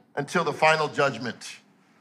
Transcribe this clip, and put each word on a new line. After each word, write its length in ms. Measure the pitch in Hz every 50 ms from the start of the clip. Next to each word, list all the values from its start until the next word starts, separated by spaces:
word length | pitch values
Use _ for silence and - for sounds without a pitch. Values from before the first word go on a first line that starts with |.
| _ _ _
until 260 | 143 139 - - 180 156
the 80 | 147
final 380 | 135 - 160 156 156 160 151 143
judgment. 680 | 117 139 143 139 120 113 127 113 - - - - - - _ _ _ _ _ _ _ _